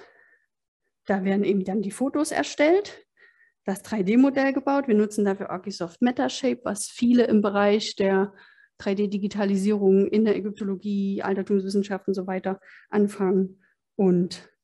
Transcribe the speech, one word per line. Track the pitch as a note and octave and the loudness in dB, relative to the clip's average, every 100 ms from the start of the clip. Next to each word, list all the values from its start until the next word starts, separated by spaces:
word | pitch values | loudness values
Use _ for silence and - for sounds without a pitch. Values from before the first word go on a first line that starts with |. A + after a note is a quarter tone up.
| - _ _ _ _ _ _ _ _ _ - | -20 _ _ _ _ _ _ _ _ _ -4
da | G3 | -2
werden | F#3+ G3 | 0 0
eben | - G3 | 0 0
dann | F#3+ G3+ | -2 -4
die | G3 | -4
Fotos | - C4+ D4 D#4 | -4 -4 -2 -2
erstellt, | - D4 - D4 F#4 G#4 - _ _ _ _ _ _ - | -4 -4 0 2 2 0 -10 _ _ _ _ _ _ -8
das | F#3+ | -8
drei | - C#3 | -6 -4
D | F#3 A#3 | 2 4
Modell | C#4 C4+ C4+ | 4 4 0
gebaut. | C4+ C#4 C#4 C#4 | 0 0 0 2
Wir | G#3+ | 2
nutzen | G#3 G#3+ G3+ | 2 0 -2
dafür | G3 G3 | -2 -6
Archisoft | F#3 G3 F#3+ F3 - | -8 -10 -10 -10 -2
Metashape, | A#3+ A#3 B3+ - B3+ B3 | -2 0 -4 -2 -4 -2
was | - G3+ - | -4 -6 -8
viele | - A#3+ A#3+ A3+ | -2 2 4 4
im | G#3+ | 4
Bereich | G3+ G3+ G3+ G#3 G#3 - | 2 2 2 2 0 -2
der | G3 F#3+ G3+ - - _ _ - | 0 2 0 -6 -20 _ _ -10
drei | - G3 | -4 -2
D | G#3 | -2
Digitalisierung | G3+ G3+ G3+ G3+ G3 G3+ G#3 G3 F#3+ G3 | -2 -6 -2 -2 0 0 2 4 4 4
in | G#3+ A3 | 2 2
der | F#3 | 0
Ägyptologie, | G3+ G3+ G3 F#3 G#3 G3+ G3 G3 | -4 -6 -6 -6 -4 -4 -2 -4
Altertumswissenschaften | F#3+ G3 F#3+ G3+ F#3+ G3+ G3+ F#3 - | -4 -4 0 -2 0 -2 -2 -4 -4
und | F#3 | -4
so | F#3 | -4
weiter | F#3+ F#3+ F#3+ - - _ | -6 -6 -8 -10 -20 _
anfangen | G#3+ G3+ G#3 F#3+ F#3+ F#3 - _ _ _ - | 0 0 0 0 2 0 -6 _ _ _ 0
und | F#3+ F3+ F3 - - _ | 2 2 0 -6 -20 _